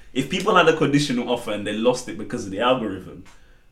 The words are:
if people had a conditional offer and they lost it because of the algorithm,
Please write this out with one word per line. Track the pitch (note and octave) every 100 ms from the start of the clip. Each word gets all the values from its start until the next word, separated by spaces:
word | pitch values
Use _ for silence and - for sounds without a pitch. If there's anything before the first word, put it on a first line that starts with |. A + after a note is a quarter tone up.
| -
if | B2+ -
people | F#3 G#3 F#3
had | D#3+
a | D#3
conditional | C#3 C#3+ C#3+ B2 A#2+
offer | B2 A2
and | G#2 G2+
they |
lost | G#2+ A#2+ B2 -
it | F#2+
because | G2+ A#2+ G2
of |
the | F#2+
algorithm, | B2 B2+ G#2+ F#2+ F2+ C#2+ - - - - _